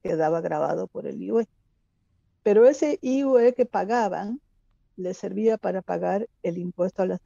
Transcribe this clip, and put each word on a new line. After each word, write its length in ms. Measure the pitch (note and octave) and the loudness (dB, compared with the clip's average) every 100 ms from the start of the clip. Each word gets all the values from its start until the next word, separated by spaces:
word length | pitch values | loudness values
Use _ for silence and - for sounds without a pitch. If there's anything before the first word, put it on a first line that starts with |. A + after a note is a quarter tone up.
quedaba 380 | F#3 E3 D#3 E3 | -4 -2 0 0
grabado 460 | E3+ D3+ D3 D#3 F#3 | -2 -2 -2 -4 -6
por 200 | - - | -10 -10
el 140 | - | -10
I 120 | F#3 | -4
V. 160 | A3+ A3+ _ _ _ _ _ _ _ _ _ | -2 -2 _ _ _ _ _ _ _ _ _
Pero 240 | - G#3 B3 | 2 6 6
ese 320 | D4 D4+ D4 | 6 0 -2
I 220 | B3+ C4+ | -2 0
V 280 | C#4 B3+ A#3+ | 4 4 4
que 140 | B3 A#3+ | 2 0
pagaban 760 | G3+ F#3 A#3+ G#3 E3+ G3+ B3+ _ _ _ _ _ - | -2 -2 0 0 -2 -6 -10 _ _ _ _ _ -10
les 220 | F3+ F#3 | -8 -8
servía 400 | G3 F#3+ A3 A3 | -8 -2 0 0
para 240 | F#3 F#3 | -2 -6
pagar 460 | F#3 F3 F3+ G3 A3+ _ | -4 -4 -2 -2 -4 _
el 140 | F#3 E3+ | -6 -6
impuesto 460 | F3 - F3+ - | -6 -4 -4 -2
a 40 | F#3 | -4
las 140 | F3+ | -4